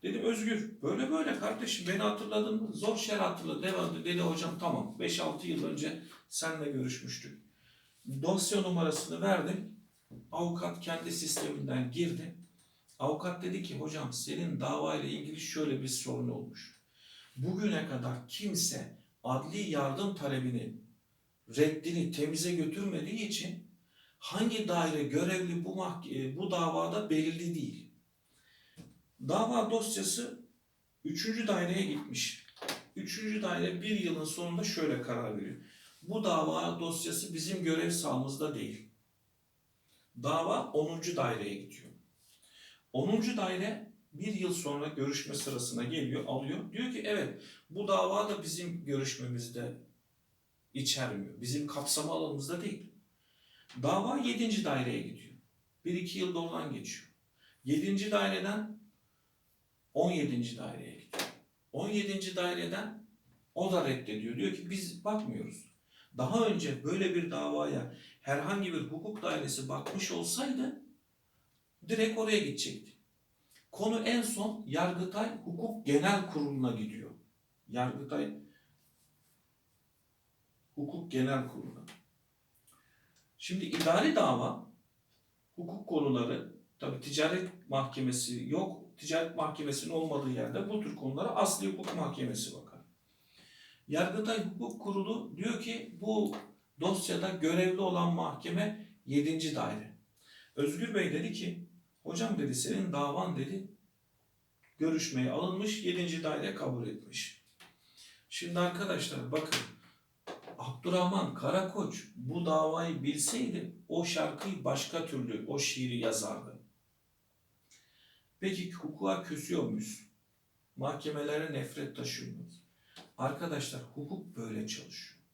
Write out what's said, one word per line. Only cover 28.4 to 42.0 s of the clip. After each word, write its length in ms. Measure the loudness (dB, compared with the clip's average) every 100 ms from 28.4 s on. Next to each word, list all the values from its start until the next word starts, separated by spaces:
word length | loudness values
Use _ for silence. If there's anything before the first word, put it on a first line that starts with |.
| _ _ _ -20 -20 -20 _ _ 0
Dava 420 | 4 4 4 4
dosyası 760 | 2 2 0 0 0 -2 -8 -16 _ _ _ _ _
üçüncü 420 | -6 -2 0 0 2
daireye 400 | 4 4 2 2
gitmiş. 600 | 0 -4 -2 -2 -4 -14 -12 -8 -8 -8 -10
Üçüncü 460 | -6 -4 -2 0
daire 400 | 0 0 0 0
bir 180 | 0 2
yılın 240 | 2 0
sonunda 400 | -2 -4 -2 0
şöyle 380 | 0 0 2 0
karar 340 | 0 -2 -2 -4
veriyor. 200 | -4 -8 -12 -20 -20 -20
Bu 220 | -4 0
dava 560 | 4 4 4 2 0 0
dosyası 540 | -2 -2 -2 -2 -2
bizim 300 | -4 -2 0
görev 260 | 2 4 4
sahamızda 640 | 2 2 0 0 0 -2
değil. 340 | -2 -4 -6 -14 _ _ _ _ _ _ _ _ _ _ _ _ -4
Dava 480 | 2 2 4 2 2
onuncu 440 | 2 2 0 -2 2
daireye 380 | 2 2 -2
gidiyor. 380 | -6 -8 -16 -18 -20